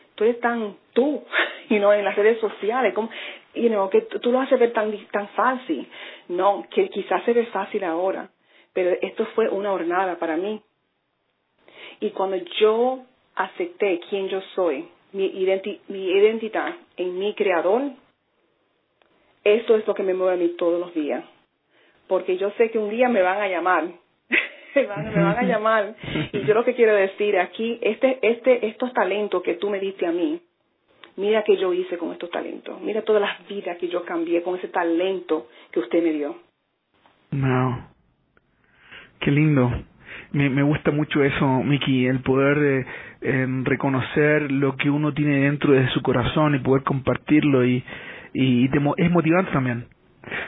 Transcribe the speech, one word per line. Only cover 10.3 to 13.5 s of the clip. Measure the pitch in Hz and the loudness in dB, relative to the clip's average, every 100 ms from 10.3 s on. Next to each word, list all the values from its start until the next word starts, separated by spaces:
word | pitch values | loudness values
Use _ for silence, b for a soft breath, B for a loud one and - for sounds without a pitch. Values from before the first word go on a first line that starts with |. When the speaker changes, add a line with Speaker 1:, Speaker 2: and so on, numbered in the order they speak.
| 160 | -2
Speaker 1:
mí, | 202 214 _ _ _ _ _ _ _ _ _ _ _ B B B | -4 -8 _ _ _ _ _ _ _ _ _ _ _ B B B
Y | 214 | -6
cuando | - 190 185 175 - | -4 -4 -4 -6 2
yo | 214 226 247 262 - _ _ | 2 4 0 -2 -12 _ _
acepté | - 185 | -6 -6